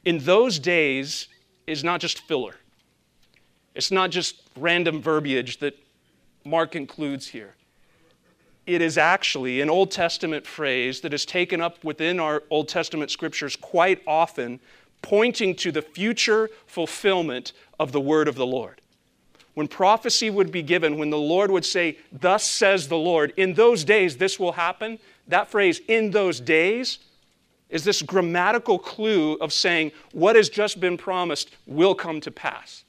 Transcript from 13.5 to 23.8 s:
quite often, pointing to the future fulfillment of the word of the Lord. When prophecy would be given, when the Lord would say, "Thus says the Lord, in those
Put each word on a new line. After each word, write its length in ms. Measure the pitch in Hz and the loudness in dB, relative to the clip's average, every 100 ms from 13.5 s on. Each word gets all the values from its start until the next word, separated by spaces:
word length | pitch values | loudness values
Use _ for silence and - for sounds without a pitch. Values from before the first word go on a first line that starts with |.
| - | -10
quite 460 | - 175 180 185 - | -4 2 2 2 0
often, 540 | 156 165 - 120 123 _ _ _ _ | 0 0 -2 -8 -8 _ _ _ _
pointing 540 | - 202 233 - 202 170 | 0 2 2 2 -2 -2
to 160 | 180 | -4
the 100 | 156 | -4
future 680 | - - 208 226 - 220 220 - _ | -8 -4 -4 0 2 2 0 -6 _
fulfillment 840 | - 160 - 202 185 160 127 - - _ _ | -6 -6 -2 0 2 0 -4 -10 -18 _ _
of 120 | 156 | -2
the 80 | 143 | -2
word 280 | 139 156 151 | 2 2 2
of 60 | |
the 120 | 127 127 | 0 -4
Lord. 340 | 123 104 - _ _ _ _ _ _ _ | -4 -8 -16 _ _ _ _ _ _ _
When 140 | - 151 | -8 -8
prophecy 640 | - 190 220 233 - 226 | 2 4 4 2 -2 0
would 200 | 202 180 | 0 0
be 120 | 175 | -2
given, 360 | 147 175 160 151 | 0 0 2 0
when 120 | 151 | -2
the 80 | 151 | -2
Lord 320 | 147 175 202 | 0 2 2
would 140 | 190 | 0
say, 340 | - 185 170 - _ | 0 -2 -2 -4 _
"Thus 380 | - 180 208 - | -2 2 2 0
says 400 | - 202 196 139 | 2 4 4 0
the 100 | 165 | -2
Lord, 340 | 170 165 147 - | 2 2 0 0
in 180 | 190 | 0
those 300 | 175 240 233 | 6 6 6